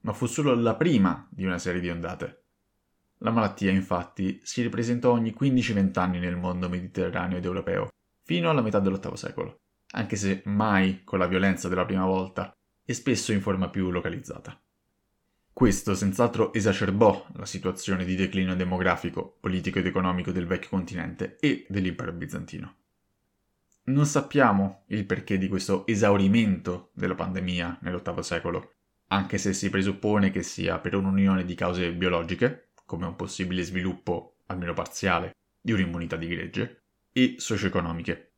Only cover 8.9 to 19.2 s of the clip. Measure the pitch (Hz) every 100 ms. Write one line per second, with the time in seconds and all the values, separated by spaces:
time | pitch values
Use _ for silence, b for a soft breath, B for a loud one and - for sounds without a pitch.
8.9 | 95 90 87 - - - - _ _ _
9.9 | - 104 101 101 95 - 101 107 98 95
10.9 | 95 - 98 90 92 98 92 90 90 90
11.9 | 95 95 95 92 - 92 _ _ _ -
12.9 | 120 - 117 - 104 101 95 90 98 92
13.9 | 87 82 85 - - - - _ _ _
14.9 | _ _ _ _ _ _ - 120 98 -
15.9 | 95 98 95 117 - 107 113 104 98 95
16.9 | 98 110 98 - - 98 92 92 90 -
17.9 | 92 92 92 95 98 92 90 90 90 90
18.9 | 85 87 -